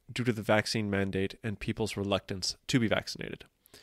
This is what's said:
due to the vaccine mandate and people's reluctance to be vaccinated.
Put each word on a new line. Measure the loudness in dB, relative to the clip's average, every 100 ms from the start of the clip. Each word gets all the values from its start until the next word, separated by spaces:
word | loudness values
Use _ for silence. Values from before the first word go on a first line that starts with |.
| -8
due | -2
to | 0
the | 0
vaccine | 4 4 4 0 0
mandate | 0 0 0 -2 -4
and | -6 -4
people's | -4 -2 -2 -2
reluctance | 0 0 0 -6 -4 -6 2
to | 4
be | 4
vaccinated. | 2 0 -6 -8 -10 -14 _ _ -20